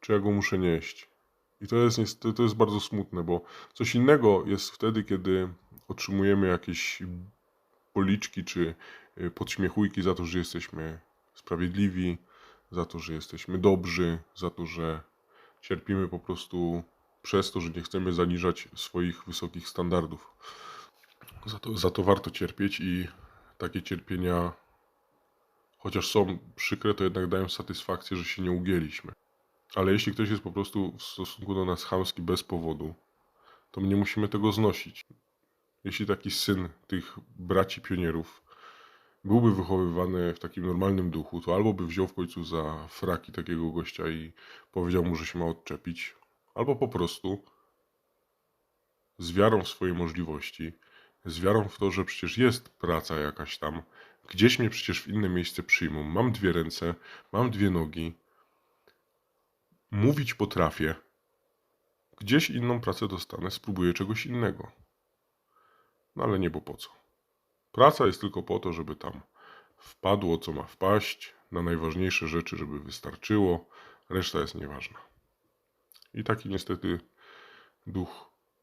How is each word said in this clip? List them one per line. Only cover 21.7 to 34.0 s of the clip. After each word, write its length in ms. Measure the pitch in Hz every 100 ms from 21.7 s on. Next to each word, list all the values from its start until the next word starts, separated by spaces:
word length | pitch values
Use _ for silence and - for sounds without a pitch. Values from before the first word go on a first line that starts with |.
| 107
za 120 | 90
to 120 | 95
warto 280 | 92 95 -
cierpieć 500 | - 87 - 98 -
i 280 | 90 90 87 - - - - -
takie 240 | 85 92
cierpienia, 720 | - 87 - 92 90 87 87 - _ _ _ _ _ _ _ _ _ _ _ _
chociaż 300 | 92 95 -
są 300 | 107 92 87 - -
przykre, 380 | - - 107
to 100 | 101
jednak 220 | 95 92 90
dają 220 | 95 92
satysfakcję, 680 | - - 87 - 90 - 92
że 80 |
się 180 | 85 -
nie 100 | 90
ugięliśmy. 600 | 90 90 90 78 - - - _ _ _ _ _
Ale 180 | 98 95
jeśli 200 | 104 110
ktoś 180 | 107 104
jest 120 | 107
po 100 | 92
prostu 400 | 92 98 104 92 -
w 40 |
stosunku 520 | - - 92 - 95
do 100 | 95
nas 200 | 92 90
chamski 380 | - 95 92 -
bez 200 | 85 90
powodu, 520 | - 87 82 76 80 85 _ _ _ _ _ - _
to 100 | -
my 80 | 98
nie 80 |
musimy 320 | 101